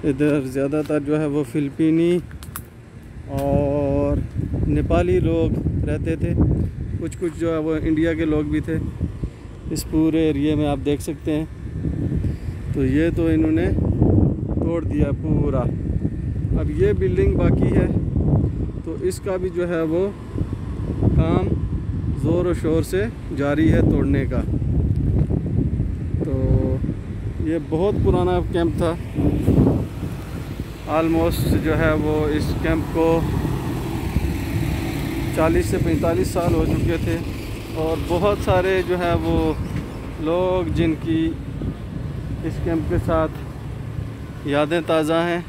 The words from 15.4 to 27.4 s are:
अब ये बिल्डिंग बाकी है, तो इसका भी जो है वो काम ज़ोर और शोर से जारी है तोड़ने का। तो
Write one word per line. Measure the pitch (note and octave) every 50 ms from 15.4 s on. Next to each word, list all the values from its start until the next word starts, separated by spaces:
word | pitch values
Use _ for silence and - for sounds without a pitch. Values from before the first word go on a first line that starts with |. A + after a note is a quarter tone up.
| D3 D3 C3+ C3 A#2+ A#2+ B2 - - - - - - - - - - - - - - - - -
अब | D#3 D3+
ये | - - - G#3 G#3
बिल्डिंग | F#3+ F#3+ F#3 F3+ F#3 G3 F#3+ -
बाकी | - F3 E3+ - - - -
है, | - - - - - - - - - - - D3+ D3 C#3 - - - - - - - -
तो | - E3 E3 - - F3+
इसका | F#3 - - G3+ F#3
भी | F#3 F3+ F#3
जो | E3+ F3 F3
है | E3+ F3 E3 E3
वो | D#3 D#3+ F3 F#3+ G3+ G#3+ - - - - - - - - - - - - - - - - - -
काम | - - - D#3+ D#3+ F3 - F#3+ G3+ - - - - - - - - - - - - - -
ज़ोर | - D3 E3 F3 F3 F3+
और | E3+
शोर | D#3 - D#3+ D#3 D#3+ D#3+
से | - F#3 F#3 G#3 A#3 - - - - -
जारी | C3 C#3 C#3+ D3 D3 D#3+ -
है | D3+ - C#3+ -
तोड़ने | - D3 C#3 C#3 C#3 C3+ C3+
का। | B2 B2+ A#2+ - - - - - - - - - - - - - - - - - - - - - - - - - - - - - - - - - - - - -
तो | - C3+ C3 C3 B2+ B2+ - - - C3+ C3+ - - - - - - - - - - - -